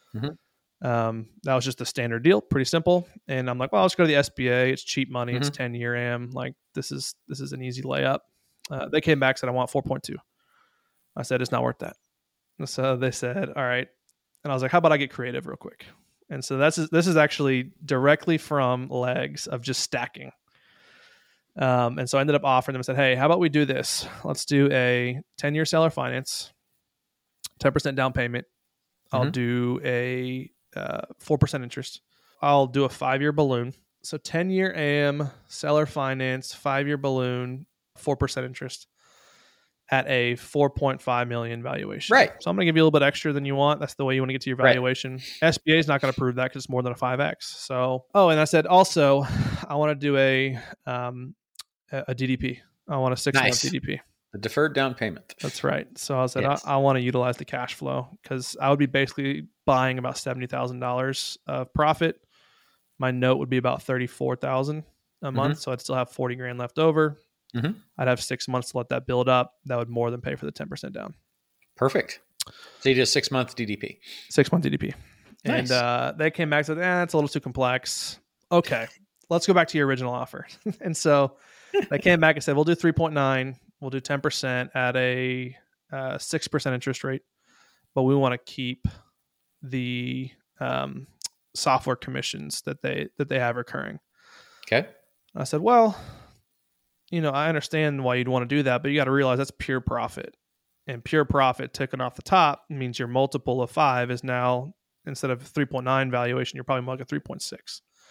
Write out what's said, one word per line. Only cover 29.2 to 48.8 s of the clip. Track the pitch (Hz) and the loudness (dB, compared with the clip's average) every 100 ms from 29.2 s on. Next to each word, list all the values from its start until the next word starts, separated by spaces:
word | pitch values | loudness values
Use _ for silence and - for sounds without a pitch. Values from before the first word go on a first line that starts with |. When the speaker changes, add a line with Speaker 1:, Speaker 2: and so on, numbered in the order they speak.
| 135 | 0
Speaker 1:
Mm-hmm. | |
Speaker 2:
do | 127 120 123 123 123 | 0 0 2 0 -2
a, | 135 123 123 127 127 127 - _ _ | -2 -2 -2 -4 -4 -6 -10 _ _
uh, | - - - - - | -10 -8 -8 -10 -10
four | - 147 | 0 2
percent | 147 139 123 | 2 0 -8
interest. | - 127 - _ _ _ - | -10 -12 -14 _ _ _ -2
I'll | 147 143 135 | 4 6 6
do | 135 135 | 2 0
a | |
five-year | - 127 135 147 | 0 -2 0 0
balloon." | 147 143 123 120 - _ _ | 2 2 2 -2 -10 _ _
So | - 151 | -12 -10
ten-year | - 165 185 190 190 | -4 -2 0 0 0
am, | 160 147 147 143 143 143 - - | 0 0 2 2 0 -4 -8 -18
seller | - 147 151 151 | -8 0 2 2
finance, | 151 135 131 131 131 - | -2 -4 -2 -2 -4 -8
five-year | - 143 135 143 143 | -6 -2 0 0 -2
balloon, | 139 131 127 123 123 131 - _ _ - | 0 0 -2 -2 -6 -10 -14 _ _ -8
four | - 135 | -4 0
percent | 139 - 127 | -2 -4 -8
interest | 127 135 - - _ _ _ _ _ _ _ _ _ - | -10 -14 -14 -20 _ _ _ _ _ _ _ _ _ -2
at | 131 135 | -2 2
a | 131 120 120 | 0 0 -2
four | - 147 143 | -4 2 2
point | - 139 131 | 2 -2 -2
five | - 123 123 | -2 -2 -2
million | 120 117 117 | -4 -6 -8
valuation. | 123 135 101 101 - | -8 -6 -8 -8 2
Speaker 1:
Right. | 254 - - | 4 4 0
Speaker 2:
So | - | -4
I'm | 190 | 0
gonna | |
give | 175 160 | 2 6
you | |
a | 156 | 6
little | 147 | 6
bit | 139 | 2
extra | - 156 | 0 -4
than | 143 | -4
you | 139 139 | -2 2
want. | 143 151 | 2 2
That's | 143 - | -4 -4
the | 135 | -2
way | 131 | 0
you | |
wanna | 131 | -2
get | 131 | -4
to | 139 | -4
your | 127 | 4
Speaker 1:
Right. | 127 | 6
Speaker 2:
valuation. | 120 127 131 131 131 - - | 6 2 -2 -6 -10 -12 0
S | 160 - | 2 2
B | 160 | 4
A | 160 | 4
is | 151 | 4
not | 139 | 0
gonna | 135 | 0
approve | - 127 123 | 0 -2 0
that | 127 | -4
'cause | 135 | -6
it's | - | -4
more | 127 | -2
than | 123 | -2
a | 120 | -2
five | 127 127 | -2 0
X. | 147 - - | -2 -4 -12
So, | - - 127 127 127 - 202 | -14 -6 -2 0 -2 0 6
oh, | 180 | 6
and | 156 | 6
I | 151 | 4
said, | 165 151 | 4 6
"Also, | 180 | 6